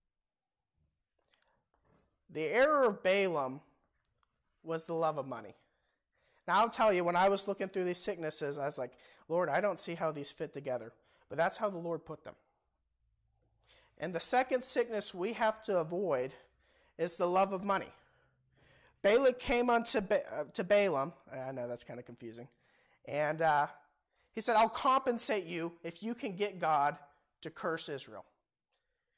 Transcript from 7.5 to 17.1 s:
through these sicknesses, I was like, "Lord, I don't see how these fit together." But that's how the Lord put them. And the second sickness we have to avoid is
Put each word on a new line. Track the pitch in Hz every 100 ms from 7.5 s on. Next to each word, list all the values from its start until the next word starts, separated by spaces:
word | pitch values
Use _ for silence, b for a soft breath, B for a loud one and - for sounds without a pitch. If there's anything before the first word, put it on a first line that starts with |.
| 196 190
through | 190
these | 180 175
sicknesses, | - 175 156 - 147 143
I | 139
was | 143
like, | 127 - B B B
"Lord, | 165 175
I | 147
don't | 202 170
see | - 170
how | 165
these | 151 139
fit | - 151
together." | 139 143 123 117 - b b b
But | 143
that's | 175 -
how | 214
the | 180
Lord | 170 160
put | - 156
them. | - - _ _ _ _ _ _ _ _ _ _ _ _ b b b _
And | 165
the | 170
second | - 254 262 254
sickness | 254 277 233 214 196
we | 185 190
have | 226 220 214
to | - 185
avoid | 156 175 196 135 131 - _ _ b b b -
is | 170